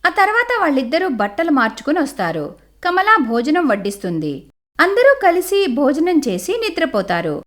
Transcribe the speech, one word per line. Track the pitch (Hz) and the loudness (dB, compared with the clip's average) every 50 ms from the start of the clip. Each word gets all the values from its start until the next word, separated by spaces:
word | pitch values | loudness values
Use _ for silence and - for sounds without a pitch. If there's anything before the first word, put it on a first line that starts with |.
| _ | _
ఆ | 370 | -2
తర్వాత | - - 381 403 427 466 494 466 494 466 | 2 2 2 2 2 0 0 0 -2 0
వాళ్ళిద్దరూ | 381 320 277 262 269 226 269 339 370 370 | 0 0 0 0 -2 0 -2 0 0 0
బట్టలు | 262 214 208 208 - - 330 339 | -2 -2 -4 -4 -2 -4 0 0
మార్చుకుని | 302 262 233 220 220 - - - 302 349 | 2 2 2 0 -2 -6 -4 -2 0 0
వస్తారు. | 294 269 - - 190 170 160 160 147 147 - - _ _ _ _ - | 0 -2 -4 -4 -4 -4 -2 -4 -6 -8 -10 -16 _ _ _ _ -4
కమల | 359 359 370 381 415 440 427 269 220 | -2 0 0 2 4 2 2 2 0
భోజనం | 226 233 240 285 302 359 349 269 | 0 -2 0 2 0 2 2 2
వడ్డిస్తుంది. | 214 202 185 202 202 202 - 185 175 160 151 151 139 135 - - _ _ _ _ _ - | 0 0 -2 -6 -6 -6 -6 -6 -4 -4 -4 -6 -6 -8 -12 -18 _ _ _ _ _ 0
అందరూ | 311 370 392 427 494 554 554 539 - | 0 2 2 4 6 6 4 6 4
కలిసి | 370 339 359 349 - 392 403 392 | 2 2 2 0 0 0 0 2
భోజనం | 302 233 254 294 269 294 302 320 359 359 311 285 254 | 0 0 2 2 2 2 2 0 2 2 2 2 0
చేసి | 185 180 - - | -4 -4 -4 -4
నిద్రపోతారు. | 392 466 453 427 - - 330 269 - 208 185 180 175 170 160 160 147 - - | -4 -2 -2 -4 -2 -2 -4 -2 -2 -2 -2 -2 -4 -2 -2 -4 -6 -6 -8